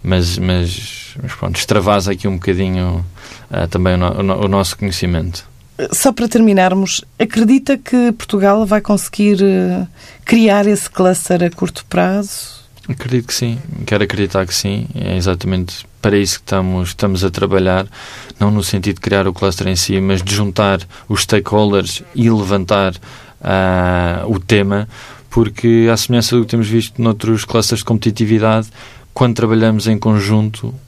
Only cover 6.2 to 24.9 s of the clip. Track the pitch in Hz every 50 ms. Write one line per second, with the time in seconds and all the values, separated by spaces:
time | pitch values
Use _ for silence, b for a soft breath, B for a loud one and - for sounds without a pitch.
6.2 | 233 226 - 240 226 220 202 190 185 185 185 196 196 185 - - - - _ _
7.2 | - 220 - 220 233 214 262 269 269 - 277 269 - - - 247 240 240 233 233
8.2 | - - - 202 190 202 202 214 220 196 202 214 208 - 208 196 - - - -
9.2 | 208 208 208 185 196 196 190 185 185 180 180 180 185 170 B B B B B B
10.2 | B - - 226 226 220 196 208 202 208 208 196 - - - - 190 185 185 170
11.2 | - - 185 175 175 175 170 - - 170 - - - - - 175 180 180 190 202
12.2 | 202 202 - - - - - - - - _ - - - - - - 127 123 127
13.2 | 117 117 - - - 120 117 117 - - - - - - 107 101 104 101 - 101
14.2 | 101 98 - 98 95 90 - - - 101 98 104 113 104 - - - 95 92 92
15.2 | 90 95 90 90 - 92 95 92 90 87 - - - - - - - 107 101 101
16.2 | 101 95 - - - - - 95 95 92 92 90 90 87 - - - 101 95 90
17.2 | 90 95 85 - 98 98 98 95 92 92 92 92 95 104 B B B B B B
18.2 | B B B - 101 101 107 104 95 - - 101 90 104 98 87 - - 104 98
19.2 | 98 98 90 - - 98 92 - 101 92 95 90 - - 95 98 95 95 95 92
20.2 | 90 95 101 101 107 104 90 - 107 98 98 95 90 B B B B B 107 95
21.2 | - - - 104 - - - 104 107 104 101 98 92 - - - - - - -
22.2 | 117 117 113 107 101 92 101 101 92 87 107 101 98 95 90 - B B B B
23.2 | B B B B - - 95 95 95 92 92 92 90 90 90 90 90 87 87 87
24.2 | 85 - 113 95 87 92 113 104 101 98 101 101 107 107